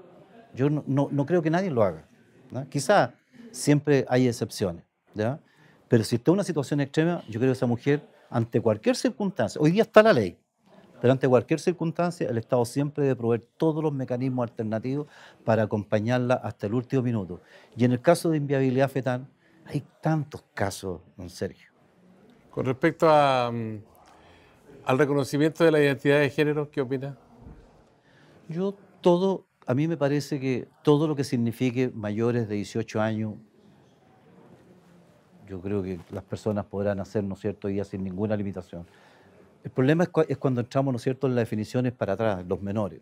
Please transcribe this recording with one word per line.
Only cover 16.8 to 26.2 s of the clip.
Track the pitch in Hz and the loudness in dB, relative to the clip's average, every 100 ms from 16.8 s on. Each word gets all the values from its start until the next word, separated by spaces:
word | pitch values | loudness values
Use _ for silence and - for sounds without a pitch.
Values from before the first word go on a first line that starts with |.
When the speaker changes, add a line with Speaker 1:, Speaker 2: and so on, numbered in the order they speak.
| 120 135 | -2 -2
Speaker 1:
minuto. | 123 113 90 85 - - - - | 0 -2 -4 -10 -18 -20 -14 0
Y | 123 | 0
en | |
el | 123 | 2
caso | 170 175 175 | 4 4 2
de | 156 | 0
inviabilidad | 143 139 135 131 135 | 0 0 2 2 0
fetal, | 135 131 123 135 _ _ _ - | 0 -4 -4 -8 _ _ _ -10
hay | 147 - _ | -10 -10 _
tantos | 151 156 143 - - | -2 -2 -4 -10 -16
casos, | - 101 - 95 85 87 - | -6 -6 -4 -8 -10 -12 -16
don | 90 | -16
Sergio. | - 98 - - _ _ _ _ _ - _ _ | -10 -10 -10 -20 _ _ _ _ _ -20 _ _
Speaker 2:
Con | - 123 | -6 -4
respecto | 123 165 156 165 | 0 0 2 4
a, | 151 143 131 120 | 6 6 2 0
mm, | 117 110 107 107 - - - - - _ _ - - - | -4 -6 -10 -14 -20 -20 -20 -20 -20 _ _ -20 -10 -2
al | 131 | 2
reconocimiento | 143 143 135 143 156 151 | 2 0 -2 0 0 2
de | 165 | 4
la | 156 | 4
identidad | 143 127 143 | 2 2 2
de | 143 | 4